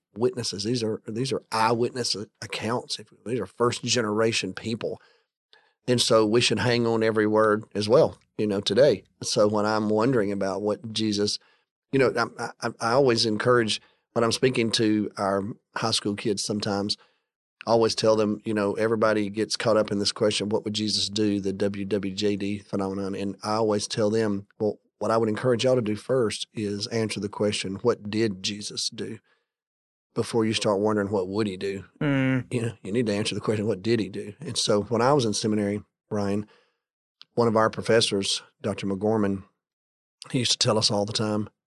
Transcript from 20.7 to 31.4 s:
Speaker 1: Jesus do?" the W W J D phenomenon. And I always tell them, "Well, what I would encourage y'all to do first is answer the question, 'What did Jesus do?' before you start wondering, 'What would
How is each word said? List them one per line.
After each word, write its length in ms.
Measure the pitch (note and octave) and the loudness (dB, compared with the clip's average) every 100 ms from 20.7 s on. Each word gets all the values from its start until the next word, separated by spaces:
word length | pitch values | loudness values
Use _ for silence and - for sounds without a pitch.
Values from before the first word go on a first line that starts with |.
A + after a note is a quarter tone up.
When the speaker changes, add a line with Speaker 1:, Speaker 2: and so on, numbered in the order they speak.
Speaker 1:
Jesus 360 | G#2+ G#2+ G2+ F#2+ | -4 -2 -2 -2
do?" 320 | G#2 G#2+ G2+ | 0 0 0
the 100 | F#2+ | -2
W 320 | F#2+ G2+ G2+ | -2 -2 -2
W 320 | G2 G#2 G2 F#2+ | -4 -4 -4 -2
J 200 | G#2 G#2 | -2 -2
D 220 | G2+ G2+ | -4 -6
phenomenon. 540 | - G2+ G2 G2 G2 | -6 -4 -4 -4 -6
And 220 | G2+ G2+ F#2+ | -4 -6 -6
I 120 | G#2+ G#2+ | -4 0
always 320 | A2+ G#2 - | 2 0 -2
tell 220 | - G#2 | 0 2
them, 380 | A2+ A2 G2 G2+ - | 2 0 -2 -6 -4
"Well, 220 | G#2+ - _ - | -4 -4 _ -6
what 120 | G#2 | 0
I 60 | A2+ | 2
would 100 | A2+ | 2
encourage 380 | G#2+ B2+ A#2 B2+ | 0 0 2 2
y'all 100 | B2+ | 2
to 60 | |
do 160 | G#2+ G#2 | 0 -4
first 500 | - C3 G#2+ - - | -2 0 0 -4 -10
is 340 | - G2+ G2+ G#2 | -6 -4 -4 -4
answer 320 | A2+ A2 G2+ | -2 -2 -4
the 80 | G2+ | -6
question, 480 | - G#2 G#2 F#2+ G2 | -2 -2 -2 -6 -2
'What 280 | A#2+ - G#2 | 0 0 -2
did 320 | G#2+ A2+ F#2 | -2 -2 -2
Jesus 480 | G2 G#2 G#2 A#2 - | -8 -8 -10 -8 -8
do?' 300 | A2+ G2+ A2 _ _ _ _ _ _ _ _ _ | -8 -10 -12 _ _ _ _ _ _ _ _ _
before 320 | - A2 A#2+ A2 | -6 -2 0 2
you 80 | |
start 260 | G#2+ A2 G2 | 0 0 2
wondering, 300 | G#2+ G#2+ G2 | 2 2 0
'What 180 | G#2 F#2 | -2 -2
would 200 | G2+ | -2